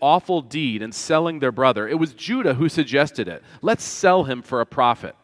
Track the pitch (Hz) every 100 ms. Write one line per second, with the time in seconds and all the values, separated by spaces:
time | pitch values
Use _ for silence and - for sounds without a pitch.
0 | 139 170 - 175 123 139 143 107 107 110
1 | - 156 170 160 135 117 131 104 107 156
2 | 160 123 - 254 196 127 160 165 135 135
3 | 151 - 92 78 - - 160 226 - -
4 | 190 185 139 123 - 127 117 - 123 120
5 | 92 -